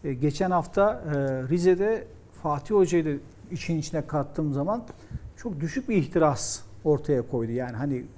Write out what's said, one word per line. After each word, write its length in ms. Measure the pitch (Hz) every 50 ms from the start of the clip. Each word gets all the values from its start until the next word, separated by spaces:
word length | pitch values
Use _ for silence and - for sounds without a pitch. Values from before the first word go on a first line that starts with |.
| -
e, 100 | 151 131
geçen 380 | 123 135 147 143 - 196 185
hafta, 520 | 185 175 151 - - 196 196 214 - - - 156 147
e, 0 | 143 139 135 131 131 127 127
Rize'de 580 | 160 180 175 185 185 175 196 214 226 220 - - - - - - - - -
Fatih 320 | 160 147 143 - - 214
Hoca'yı 300 | 202 185 147 170 170 156
da 140 | 156 143 139 - - - - - -
işin 260 | 180 - - - 170 156
içine 300 | 147 - - 156 143 -
kattığım 460 | 156 151 139 147 - - 156 151 139
zaman 300 | 139 139 180 214 240 233 - - - - - - - - - - -
çok 220 | - 240 185 139
düşük 300 | 156 160 - 269 247 -
bir 60 | 226
ihtiras 640 | 190 139 - - 170 160 151 135 - - - - - - - - - -
ortaya 380 | 156 147 135 147 - 147 127 117 -
koydu. 220 | 139 120 117 113
Yani 240 | 117 123 127 123 120
hani 300 | 110 135 147 139 123 - - -